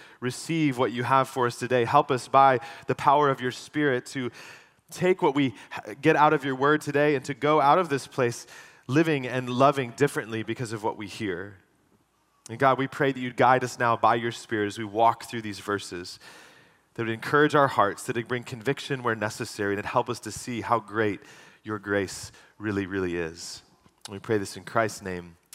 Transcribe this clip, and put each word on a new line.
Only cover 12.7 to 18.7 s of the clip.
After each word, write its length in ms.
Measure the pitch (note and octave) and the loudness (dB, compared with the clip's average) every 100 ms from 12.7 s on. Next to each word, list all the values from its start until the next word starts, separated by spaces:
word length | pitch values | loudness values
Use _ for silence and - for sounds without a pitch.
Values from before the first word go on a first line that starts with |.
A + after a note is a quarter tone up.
| B2+ | 4
we 100 | C3+ | -2
pray 260 | - C#3 | 0 -2
that 60 | C3 | 0
you'd 180 | B2+ - | -6 2
guide 260 | B2 B2+ | 4 6
us 160 | B2 - | 2 0
now 160 | A#2+ A2+ | 0 4
by 200 | A2 A#2+ | 4 2
your 180 | A#2 | -2
Spirit 340 | A#2 - A2 G#2 | -8 -6 -2 -2
as 100 | G2+ | -4
we 60 | |
walk 400 | G#2+ G#2 A2+ A2+ | -6 4 4 2
through 180 | - A#2+ | -6 -10
these 180 | A2 F#2+ | -8 -10
verses, 600 | G2 G2+ - F2+ F2+ - - - - - _ _ _ - | -4 -4 -4 -12 -12 -16 -20 -20 -20 -20 _ _ _ -8
that 80 | |
would 80 | A2+ | -6
encourage 440 | A2+ - D3 D3 D3 | -6 0 4 4 6
our 140 | C#3 | 4
hearts, 340 | - G2+ F2 | 4 2 0
that 140 | - A#2+ | -6 -6
it'd 100 | A2+ | -4
bring 160 | B2 | -8
conviction 580 | A#2 A#2+ G#2+ | -8 -6 -4